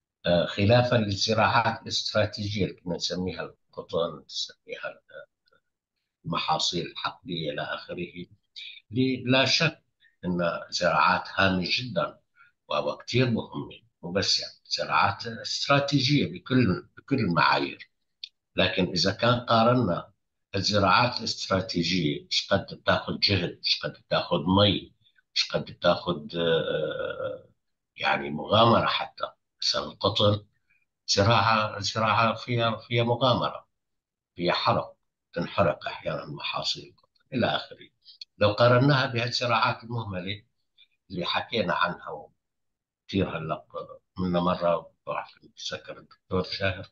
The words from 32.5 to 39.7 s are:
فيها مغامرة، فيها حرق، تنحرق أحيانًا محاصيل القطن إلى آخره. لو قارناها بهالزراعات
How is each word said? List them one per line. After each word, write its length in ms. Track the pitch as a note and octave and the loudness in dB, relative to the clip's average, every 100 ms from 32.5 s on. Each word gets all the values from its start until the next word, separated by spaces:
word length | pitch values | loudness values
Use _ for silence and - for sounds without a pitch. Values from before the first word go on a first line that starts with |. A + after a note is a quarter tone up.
| A#2+ A#2 A2 | 0 0 -2
فيها 260 | - A#2+ | -2 0
مغامرة، 640 | A2+ A#2 C3 G2+ C#2+ - - _ _ _ _ _ _ - | 2 2 2 2 0 -6 -14 _ _ _ _ _ _ -4
فيها 180 | F2 | 0
حرق، 420 | - B2 F#2+ - - _ _ _ | 2 2 0 -2 -10 _ _ _
تنحرق 540 | - - - G2+ - - | -6 -4 0 0 0 -6
أحيانًا 380 | - E2 D2+ D#2 | -8 -6 -6 -8
محاصيل 580 | C#2+ - D2 - - - | -10 -8 -6 -6 -6 -10
القطن 320 | _ _ _ _ | _ _ _ _
إلى 120 | B2+ - | -4 -2
آخره. 420 | - - - - _ - - - _ | -2 -6 -16 -20 _ -20 -20 -20 _
لو 140 | G2+ | 2
قارناها 520 | - A#2+ B2 C#3 C3+ C3 | 6 6 8 6 4 2
بهالزراعات 760 | A#2 B2 - A#2+ A2+ A#2 | -2 -4 -2 0 2 2